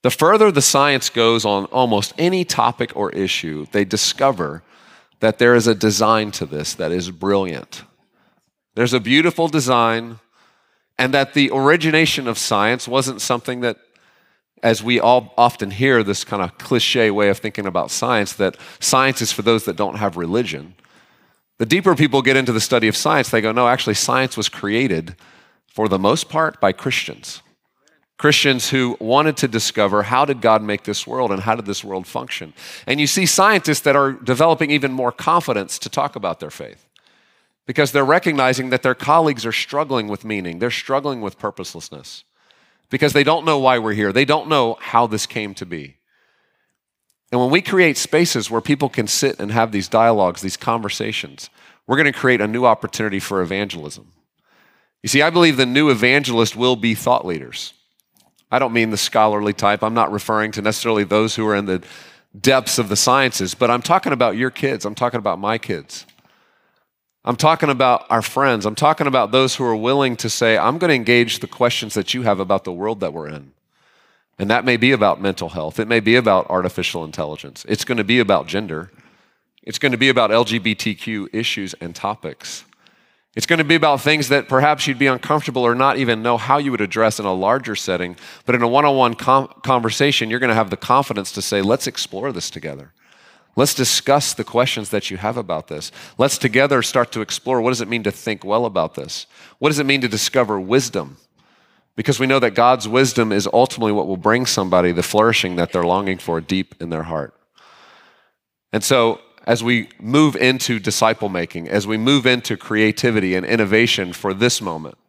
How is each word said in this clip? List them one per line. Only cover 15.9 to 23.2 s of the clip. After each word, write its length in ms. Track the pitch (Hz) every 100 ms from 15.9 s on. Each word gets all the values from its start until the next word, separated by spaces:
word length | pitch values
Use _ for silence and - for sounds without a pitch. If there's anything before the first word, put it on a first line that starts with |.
| 123
this 220 | 101 98
kind 180 | - 101
of 160 | 90 -
cliche 540 | - 123 - 127 110
way 160 | 101 101
of 120 | 95
thinking 260 | 110 - 98
about 260 | 90 53
science, 400 | - 117 117 101
that 220 | - 95 - - -
science 420 | - 131 135 131
is 120 | 113
for 80 | -
those 240 | 107 113 -
that 100 | 85
don't 220 | 101 104
have 180 | 104 85
religion. 600 | 85 104 113 73 76 95 _ _ _ _ _ _ _ _
The 80 | 113
deeper 280 | 170 196
people 280 | 156 151 135
get 160 | 127 135
into 160 | 127
the 80 | 110
study 260 | - 123 110
of 80 | 104
science, 320 | - 160